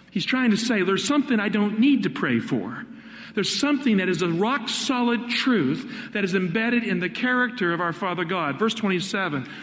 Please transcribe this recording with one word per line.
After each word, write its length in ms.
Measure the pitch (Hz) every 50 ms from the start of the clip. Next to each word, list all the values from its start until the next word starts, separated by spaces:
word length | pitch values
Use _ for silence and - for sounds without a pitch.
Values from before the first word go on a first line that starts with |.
| - - -
He's 120 | 190 -
trying 260 | - - 262 254 240
to 60 | 208
say, 260 | 190 226 240 240 208 175
"There's 220 | 180 196 190 -
something 340 | - 285 294 - - 254 214
I 80 | 202 208
don't 320 | - 208 208 208 202 214
need 240 | 233 285 285 - -
to 60 | 180
pray 280 | - - - 147 123 113
for." 460 | 110 - 139 117 92 85 82 - - - - - - - - - - - -
There's 260 | 214 190 - - -
something 380 | - 285 294 269 269 254 214 190
that 100 | 185 180
is 140 | 180 156 180
a 60 | 175
rock-solid 1000 | 165 170 196 226 269 277 - - - - - - 262 247 247 240 240 233 240 -
truth 600 | - - - 269 247 208 143 127 - - - - - - - - -
that 100 | 214 202
is 100 | 185 175
embedded 480 | 196 185 180 165 220 220 233 240 240 226
in 160 | 202 190 180
the 100 | 180 175
character 640 | - - 233 254 254 247 247 240 247 - 180 170 170
of 80 | 165
our 120 | 175 170 160
Father 320 | - 202 185 175 170 180
God. 340 | 165 190 180 160 143 135 135
Verse 160 | 208 226 226
twenty-seven, 720 | - - 196 185 175 - - - 202 190 175 147 135 131 - - -